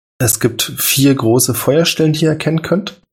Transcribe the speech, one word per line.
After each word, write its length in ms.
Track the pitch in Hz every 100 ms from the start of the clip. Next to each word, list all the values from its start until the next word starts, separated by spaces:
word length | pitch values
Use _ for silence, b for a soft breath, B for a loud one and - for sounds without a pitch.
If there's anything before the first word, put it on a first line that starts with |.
| _ -
Es 220 | 113 -
gibt 220 | 117 113
vier 520 | - 123 - 135 139
große 400 | 135 113 123 -
Feuerstellen, 600 | 110 - 151 175 - 156
die 120 | 151 156
ihr 60 |
erkennen 300 | 156 156 160
könnt. 400 | - 180 - - _